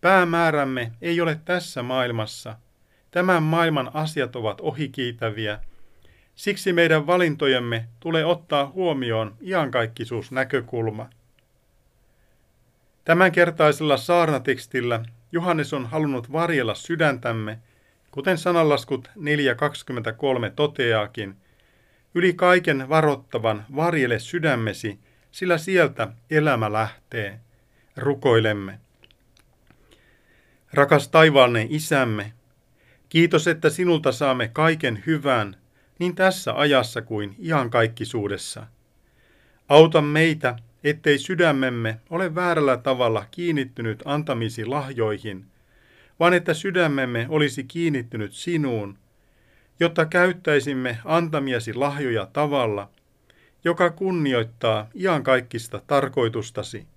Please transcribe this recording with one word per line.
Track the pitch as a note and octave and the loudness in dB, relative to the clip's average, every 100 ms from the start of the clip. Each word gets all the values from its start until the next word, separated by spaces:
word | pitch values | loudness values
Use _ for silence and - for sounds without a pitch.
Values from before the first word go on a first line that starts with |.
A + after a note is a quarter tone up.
Päämäärämme | F3 F#3+ F3 E3+ E3 D3+ C#3 C3 A#2 A#2 | 6 4 4 2 2 2 -2 -4 -8 -8
ei | E3+ E3+ | -4 -2
ole | E3 D#3 | 0 -2
tässä | - F3+ F3 - | -4 -4 -4 -8
maailmassa. | B2 C3 B2 A#2 G#2+ - B2 A2 _ _ _ _ _ | -4 -2 0 -2 -6 -8 -16 -18 _ _ _ _ _
Tämän | F3 F3+ F3 | -2 2 2
maailman | D#3 D#3+ E3 D3+ B2 | 2 2 2 0 -2
asiat | D3+ D#3 D#3 B2 B2 | -4 -4 -4 -4 -4
ovat | A2 G2 | -6 -4
ohikiitäviä. | - C3+ C#3 B2+ B2 A#2 A2+ G#2+ G#2+ G#2 - - - _ - _ _ | -6 -4 -8 -4 -6 -4 -6 -4 -6 -6 -10 -12 -20 _ -20 _ _
Siksi | - - G3+ - | -10 -6 -4 -2
meidän | E3+ E3 D#3 D3 | 2 4 4 2
valintojemme | F3+ F3 C#3 C#3 C3 A#2+ A2+ A2+ - | 2 2 0 0 0 0 -6 -6 -12
tulee | F3 D#3+ | -4 -2
ottaa | D#3 E3+ - D3 C#3 | 0 -2 0 -2 -2
huomioon | F3+ F3+ C#3+ B2 A2 A2 G#2 | -2 -2 -2 -2 -2 -4 -8
iankaikkisuusnäkökulma. | F3+ F#3 C#3+ A#2+ A2+ A#2 A#2 A#2 - C3 B2+ C3+ A#2 A#2+ A2+ G#2+ A#2 _ _ _ _ _ _ _ _ _ _ _ _ _ _ _ _ _ _ _ | -6 -2 0 0 -2 -4 -8 -8 -6 -6 -2 -4 -4 -4 -4 -6 -14 _ _ _ _ _ _ _ _ _ _ _ _ _ _ _ _ _ _ _
Tämänkertaisella | - E3+ F#3 F3 F3 D#3+ D#3 D3 D3+ C3+ | 0 4 4 4 2 4 2 2 0 0
saarnatekstillä | A#2 F3 D#3+ C#3+ A#2+ C3 - C3 A#2+ A2+ A2+ - _ | 2 2 2 0 0 -4 -4 -4 -2 -4 -6 -16 _
Johannes | E3 F3+ D#3+ D3+ | -4 -2 -2 -2
on | C#3+ A#2+ | -6 -6
halunnut | D#3 D3+ C3 A#2+ | -4 -2 -4 -4
varjella | D3 E3+ D#3 A#2 | -4 0 0 0
sydäntämme, | G2+ - E3 D#3+ B2 A#2+ A2+ G#2+ A2 _ _ _ _ _ | -4 -6 0 0 0 -4 -4 -6 -10 _ _ _ _ _
kuten | - D#3+ E3+ | -6 -2 0
sananlaskut | F3+ F3 D#3 C#3+ - C3 A#2 - | 2 2 4 2 0 -6 -6 -10
neljä | D3+ D3 C#3 | -2 2 2
kaksikymmentäkolme | A#2 D3 D3+ - B2+ A2 - C#3 B2+ G#2+ | 2 -2 -4 -10 -8 -6 -4 -2 0 -2
toteaakin, | - D3 D3+ A#2+ A2 G#2 - G2 F#2+ _ _ _ _ _ _ _ | -2 -2 0 0 2 0 -6 -10 -10 _ _ _ _ _ _ _
"Yli | E3+ F3+ | 0 0
kaiken | F3+ F3+ F3+ F3 C#3 C3 | 4 4 4 2 -2 2
varottavan | D#3+ D#3 C#3 - A#2+ A2 G#2+ G#2+ C#3 | 2 2 0 -4 -4 -2 -2 -6 -2
varjele | E3 E3 B2 A2+ | 0 0 0 0
sydämesi, | - F3 D#3+ B2 A2 G2 A2 G2 _ _ _ | -2 -2 0 0 -2 -4 -8 -10 _ _ _
sillä | - F#3 E3+ | -8 -2 -2
sieltä | E3 F#3 D#3 - A2 - _ | 2 2 2 0 -6 -6 _
elämä | D#3 D3+ B2+ A2 | 0 2 0 0
lähtee." | G#2+ A2 - _ B2 G2+ A2+ _ _ _ _ _ - | -2 -4 -6 _ -8 -8 -12 _ _ _ _ _ -6
Rukoilemme. | C#3 C#3 C#3 A2+ A2 G#2 G2 G#2 _ _ _ _ _ _ _ _ _ _ _ _ _ _ _ _ _ _ _ | -4 0 4 4 4 -2 -6 -14 _ _ _ _ _ _ _ _ _ _ _ _ _ _ _ _ _ _ _
Rakas | D3+ C#3 D3+ - | 0 4 2 4
taivaallinen | D#3+ D#3+ C#3 B2 A#2 A2 | 6 6 8 6 4 -2
Isämme, | D3+ D#3 D3 B2 G#2+ G#2 - _ _ _ _ _ _ _ | -4 -2 0 0 -2 -8 -16 _ _ _ _ _ _ _
kiitos, | D#3+ E3 E3+ E3+ | 2 4 2 0
että | D#3+ D#3+ | 0 0
sinulta | D#3 F3+ D#3+ D3+ | 0 0 2 0
saamme | B2 C#3+ B2+ A#2 | 0 0 0 -2
kaiken | C3+ D#3+ D#3+ C#3 G#2+ - | 0 0 0 -2 -4 -2
hyvän, | D#3+ C#3 B2 G#2 F#2+ _ _ _ _ | -2 2 0 0 -8 _ _ _ _
niin | F3+ | -6
tässä | F3+ F#3+ F#3+ - | 2 2 2 -4
ajassa | A2+ D3 C3+ A#2 A#2+ | 0 4 4 2 -6
kuin | A2+ G#2+ G2+ G2+ | -6 -6 -8 -10
iankaikkisuudessa. | D#3+ D#3 A#2+ A#2+ A2+ A#2 G#2+ A#2 G2+ G2 - - G#2+ _ _ _ _ _ _ _ _ _ _ | -2 -2 0 2 0 -2 -8 -4 -4 -6 -10 -14 -18 _ _ _ _ _ _ _ _ _ _
Auta | C#3+ D#3+ D#3+ | 10 10 8
meitä, | D3 D3+ E3 D3+ B2+ A#2 - _ | 2 2 2 2 -2 -4 -14 _
ettei | D3 D3+ D#3 C#3 | -4 0 2 2
sydämemme | - F3+ E3+ C#3+ C3 A#2+ A2+ A2 _ | 2 2 2 4 0 -2 -4 -6 _
ole | E3 F#3 | -4 -4
väärällä | D#3 F3+ D#3+ C#3+ A#2+ | -2 0 2 2 0
tavalla | B2+ C3 A#2+ A2 G2 | 0 0 2 0 -4
kiinnittynyt | - F3 D3+ B2+ A#2 A2+ G#2+ | -8 -4 -2 -4 -6 -8 -6
antamisi | - C#3+ D3+ B2 A2+ A2+ | -6 -4 -2 -4 -4 -6
lahjoihin, | A2 C#3+ C3+ B2 A2 G#2 G#2+ F#2+ G2 _ _ _ _ _ _ _ | -6 -6 -6 -4 -2 -2 -8 -12 -16 _ _ _ _ _ _ _
vaan | E3+ | 2
että | F3 F3 | 2 0
sydämemme | D#3 G3 F#3 E3 C#3 B2+ A#2+ A#2+ | -4 -2 0 0 0 -2 -4 -2
olisi | D#3 D3 A#2+ | 0 0 -2
kiinnittynyt | B2 E3 E3+ C#3 A#2 A#2 G2+ | -10 -4 -2 -2 -6 -8 -8
sinuun, | - - E3 C#3+ A2+ G2+ G2 _ _ _ _ _ _ _ _ | -10 -6 -2 -2 -4 -6 -14 _ _ _ _ _ _ _ _
jotta | E3+ E3 D#3 | -2 0 0
käyttäisimme | F3 F3+ F3+ - D3 B2+ C3 B2+ A2+ | 2 2 0 0 0 0 -4 -4 -6
antamiasi | C3 D#3+ E3+ D3+ C3+ B2 A2+ | -2 0 0 -4 -2 -4 -4
lahjoja | A2 C#3+ C#3+ C3+ A2+ F#2+ | -4 -2 -2 -2 -2 -4
tavalla, | - D3 C#3+ A#2 G2+ G2+ _ _ _ _ _ _ _ | -4 -2 0 -2 -4 -8 _ _ _ _ _ _ _
joka | E3+ E3+ F3 | -2 2 2
kunnioittaa | D#3+ F#3+ F3+ D3 B2 A2+ - A#2 A2 A2 | 0 -2 0 2 0 -2 -2 0 0 -2
iankaikkista | - F#3 D#3+ C3 C3 B2 A#2 A#2 G#2 - | -6 -2 0 2 0 0 -10 -10 -14 0
tarkoitustasi. | C#3+ C3+ - A#2 A#2 G#2 - G2 G#2 - | 0 0 0 -2 -2 -8 -10 -10 -14 -18